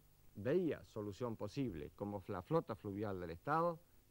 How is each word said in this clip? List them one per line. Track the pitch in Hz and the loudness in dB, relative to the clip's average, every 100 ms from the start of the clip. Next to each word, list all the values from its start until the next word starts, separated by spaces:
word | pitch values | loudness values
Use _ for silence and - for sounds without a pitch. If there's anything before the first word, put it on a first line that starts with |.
| - - - 107 | -20 -20 -16 -4
veía | 113 180 160 - - | 2 4 4 0 -4
solución | 110 104 98 120 107 | -4 -4 -2 -4 -2
posible, | 104 143 123 80 73 - | -4 -2 -2 -2 -6 -6
como | 104 101 - | -4 -4 -2
la | 92 | -4
flota | - 160 - 107 | 2 2 2 -4
fluvial | 107 98 107 92 | -4 -2 -2 -2
del | 87 | -4
Estado, | 85 143 160 170 165 - - - | -4 2 4 4 0 -10 -20 -20